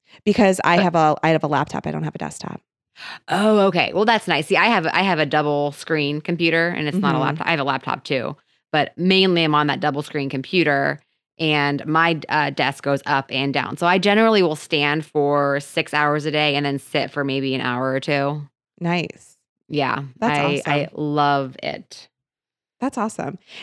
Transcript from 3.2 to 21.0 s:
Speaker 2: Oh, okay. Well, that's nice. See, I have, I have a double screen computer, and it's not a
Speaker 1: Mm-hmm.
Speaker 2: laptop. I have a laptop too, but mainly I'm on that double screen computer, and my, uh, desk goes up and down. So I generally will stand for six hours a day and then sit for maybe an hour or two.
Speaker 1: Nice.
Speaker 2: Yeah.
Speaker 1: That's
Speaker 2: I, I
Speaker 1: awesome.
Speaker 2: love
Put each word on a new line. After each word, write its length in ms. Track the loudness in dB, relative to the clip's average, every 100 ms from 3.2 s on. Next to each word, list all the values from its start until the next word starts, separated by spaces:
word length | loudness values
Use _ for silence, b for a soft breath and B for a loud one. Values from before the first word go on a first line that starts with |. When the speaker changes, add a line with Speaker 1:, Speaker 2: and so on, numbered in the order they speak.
| -4
Speaker 2:
Oh, 380 | 2 4 6 6
okay. 240 | 4 2
Well, 120 | 2 2
that's 220 | 2 2
nice. 200 | -2 2
See, 100 | 4
I 80 | 4
have, 180 | 4 2
I 160 | 0
have 160 | 2 2
a 60 | 2
double 460 | 2 2 0 -2
screen 480 | -4 -4 -2 0 -2
computer, 460 | -4 0 2 2 0
and 180 | -2 -2
it's 100 | 0
not 180 | 0 0
a 20 |
Speaker 1:
Mm-hmm. 40 |
Speaker 2:
laptop. 240 | 0 -2 -2
I 40 |
have 80 | -2
a 20 | -2
laptop 380 | -4 -4 -6
too, 320 | -4 -4 -4 -10 _ _ _
but 240 | -2 -2 0
mainly 460 | 2 4 4 2
I'm 120 | 2 2
on 120 | 2
that 120 | 0
double 220 | -2 -4
screen 280 | -6 -6 -6
computer, 720 | -6 -2 0 2 2 0 -4 _ _ _ -6
and 460 | -2 0 0 -2 0
my, 340 | 2 2 0 -2
uh, 200 | -2 -2
desk 340 | -2 -2 -2
goes 180 | -2 -2 0
up 200 | -2 -2
and 240 | -4 -2
down. 240 | -2 -4 0
So 100 | 2
I 100 | 2
generally 440 | 4 4 4 4
will 140 | 2 -2
stand 480 | -4 -2 0 -2 -4
for 540 | -2 0 2 0 -2
six 320 | -4 -6 -2
hours 320 | 0 0 0 -2
a 60 |
day 240 | 0 0 0
and 100 | -2
then 120 | -4
sit 300 | -4 -4 -4
for 120 | -4
maybe 320 | -4 -2 -2 -4
an 60 |
hour 300 | -4 -4 -2
or 60 | -4
two. 400 | -2 0 -2 -4 -10 _ _ -8
Speaker 1:
Nice. 580 | -4 -2 -4 -10 -20 _ _ _ -8
Speaker 2:
Yeah. 340 | -4 -2 -4 -8 -4
Speaker 1:
That's 480 | -2 0 0 -2 -2
Speaker 2:
I, 40 |
I 120 | -2 -2
Speaker 1:
awesome. 40 |
Speaker 2:
love 580 | -6